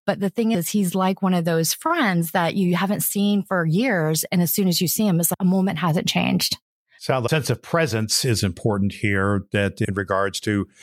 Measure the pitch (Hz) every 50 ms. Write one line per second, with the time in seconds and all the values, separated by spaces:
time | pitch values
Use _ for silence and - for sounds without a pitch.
0 | _ - 185 - 202 190 - 240 226 226 226 175 165 - - 214 196 175 175 190
1 | 185 190 190 - 196 185 185 175 165 175 165 165 160 - - - - 320 349 339
2 | 262 202 180 170 165 165 - 190 170 160 - 202 185 175 175 170 196 190 208 156
3 | - - - 202 202 202 208 196 180 - 196 175 165 160 156 196 254 269 202 175
4 | 156 156 160 160 - - - 180 175 160 - 208 196 185 165 - 185 151 - -
5 | 220 202 165 165 170 - 180 - 190 180 190 190 185 196 170 151 180 170 151 180
6 | - - - 180 - - 190 170 - - - - _ _ _ _ _ _ _ -
7 | - - 139 131 113 - 156 156 123 - 120 - - - - 170 165 135 107 110
8 | 110 107 - - - 131 110 95 104 95 87 - - 113 104 98 98 98 - -
9 | - 104 101 98 98 101 101 98 98 _ - 104 101 98 - - 110 101 95 101
10 | 95 85 98 95 98 98 - - - 110 104 101 92 - _ -